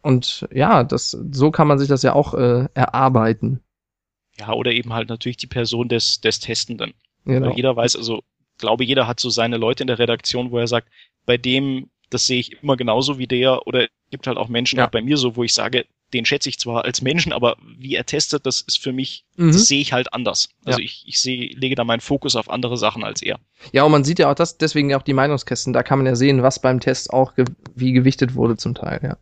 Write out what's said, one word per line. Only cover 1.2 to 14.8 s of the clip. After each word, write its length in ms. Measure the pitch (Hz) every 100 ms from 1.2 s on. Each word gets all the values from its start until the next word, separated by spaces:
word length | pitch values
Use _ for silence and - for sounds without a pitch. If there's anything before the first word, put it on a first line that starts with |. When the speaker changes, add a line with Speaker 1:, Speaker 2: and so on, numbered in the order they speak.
| -
Speaker 1:
so 200 | 139 143
kann 180 | 160 151
man 100 | 143
sich 100 | 139
das 140 | 135
ja 120 | 131
auch, 180 | 139 147
äh, 360 | - 123 120 127
erarbeiten. 880 | - 131 120 135 131 110 110 113 131 _ _ _ _ _ _ _ _
Speaker 2:
Ja, 140 | 107
oder 180 | 117 120
eben 220 | 117 117
halt 160 | 113 107
natürlich 260 | 113 - 120
die 100 | 131
Person 420 | 131 113 117 120
des, 320 | 117 - -
des 180 | 110 110
Testenden. 540 | - 113 - 117 110 - _ _ -
Speaker 1:
Genau. 240 | 131 131
Speaker 2:
Weil 60 | 127
jeder 200 | 131 120
weiß, 200 | 117 -
also, 260 | 113 110 - _ _ _
glaube, 280 | 110 113
jeder 220 | 127 135 117
hat 140 | 120
so 80 | 127
seine 300 | 117 117 117
Leute 240 | 113 117
in 60 | 131
der 100 | 117
Redaktion, 540 | 117 117 - 127 123
wo 60 | 120
er 100 | 120
sagt, 200 | 120 - _ _ _ -
„Bei 100 | 123
dem, 540 | 123 127 139 131 135 _ _
das 180 | 127 -
sehe 140 | 127
ich 220 | 120 -
immer 140 | 147 131
genauso 420 | 123 113 135 139
wie 80 | 127
der“, 400 | 127 131 127 -
oder 220 | 127 120 _ _
gibt 160 | 143 -
halt 100 | 120
auch 120 | 110
Menschen, 300 | 120 127
Speaker 1:
Ja. 80 | 127